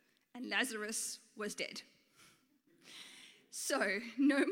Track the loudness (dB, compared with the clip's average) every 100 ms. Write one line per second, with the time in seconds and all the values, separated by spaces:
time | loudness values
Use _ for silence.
0 | _ _ _ -10 -2 0 0 -2 -4 -4
1 | -4 -8 -14 -8 -6 -4 -8 -8 -16 _
2 | _ -20 -20 _ _ _ _ _ -20 -18
3 | -18 -20 -20 -20 _ -6 -2 2 2 0
4 | -2 4 6 6 4